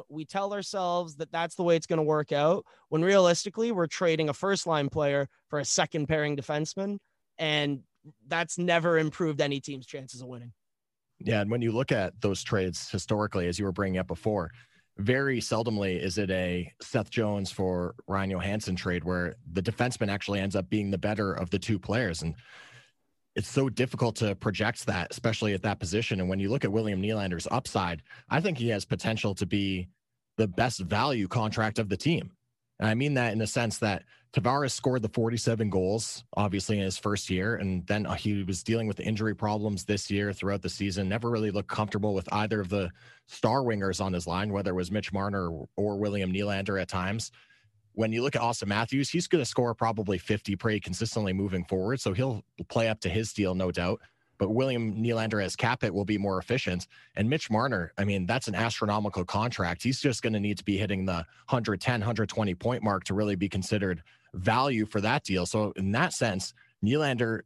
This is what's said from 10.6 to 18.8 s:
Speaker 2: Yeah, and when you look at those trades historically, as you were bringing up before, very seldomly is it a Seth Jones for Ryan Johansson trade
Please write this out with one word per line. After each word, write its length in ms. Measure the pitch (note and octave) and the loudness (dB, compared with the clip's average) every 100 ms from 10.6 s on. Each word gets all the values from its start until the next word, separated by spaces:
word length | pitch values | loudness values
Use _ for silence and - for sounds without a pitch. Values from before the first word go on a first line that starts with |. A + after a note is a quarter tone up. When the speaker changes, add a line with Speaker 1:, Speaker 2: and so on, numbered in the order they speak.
| _ _ _ _ _ _ | _ _ _ _ _ _
Speaker 2:
Yeah, 220 | - G#2+ | 0 0
and 100 | G2+ | 2
when 100 | A#2+ | 2
you 120 | A#2 | 2
look 180 | A2+ C3+ | 2 2
at 280 | A#2 F#2 - | 2 0 0
those 200 | G#2 F#2 | -2 0
trades 460 | - G#2 F#2 - - | 0 0 0 -2 -6
historically, 580 | G2 - G#2 G#2 G2 F2 | -6 -2 0 0 0 -2
as 120 | F2+ | 0
you 60 | G2+ | -2
were 80 | |
bringing 260 | F2+ G2 F#2 | 0 0 0
up 80 | F2+ | -2
before, 440 | E2+ A2 G#2 D#2+ - - _ _ - | -2 0 0 -2 -8 -20 _ _ -2
very 420 | G#2 C3 C#3 B2 | 2 4 2 0
seldomly 640 | - A2+ A#2 G#2 G2 F2 | 0 0 2 0 0 0
is 160 | F#2 G2 | 0 0
it 140 | F#2+ | 0
a 400 | F#2 F2+ F2+ E2+ - | 0 0 -2 -4 -10
Seth 280 | - A#2+ G2+ | -4 -2 -2
Jones 420 | A#2 G#2+ G2+ F#2 | 0 0 0 -4
for 440 | - F#2 F2+ F2 - - | -2 0 0 -2 -6 -4
Ryan 240 | G2 F#2+ | -2 0
Johansson 440 | F#2 F#2 G#2 G#2 | -2 -2 -2 -2
trade 260 | F2+ | -2